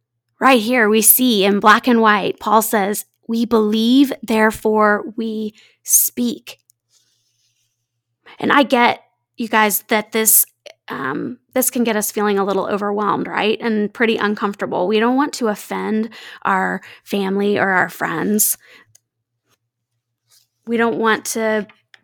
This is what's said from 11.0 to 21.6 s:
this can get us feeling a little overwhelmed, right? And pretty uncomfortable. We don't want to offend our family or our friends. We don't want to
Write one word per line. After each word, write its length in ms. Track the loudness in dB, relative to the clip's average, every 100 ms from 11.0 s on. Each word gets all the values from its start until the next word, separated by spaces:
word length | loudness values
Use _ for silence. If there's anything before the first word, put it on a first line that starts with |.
| -6 -6 -8 -12 _
this 160 | -4 -2
can 140 | -2
get 120 | -2 -2
us 140 | -4
feeling 280 | -2 0 0
a 60 |
little 220 | 0 -2 -2
overwhelmed, 600 | -4 -4 -4 -2 -2 -4
right? 320 | -2 -2 -2
And 300 | -2 -2 -4
pretty 260 | -2 -2 0
uncomfortable. 680 | -2 -2 -4 -6 -6 -2 0
We 140 | 0
don't 160 | 2 2
want 160 | 0
to 140 | -2 -4
offend 640 | -4 -8 -8 -2 -2 -4 -8 -20 -8
our 400 | -2 0 -2 -4 -10 -20
family 540 | -8 -4 -2 0 0 0
or 140 | 2
our 180 | 2 0
friends. 720 | -4 -6 -4 -2 0 0 -4 _ -20 _ _ _ _ _ _ _ _ _ _ _ _ _ _ _ _ _ _ -4
We 100 | 0
don't 220 | 0 0
want 260 | 0 0 -2
to 400 | -4 -2 -2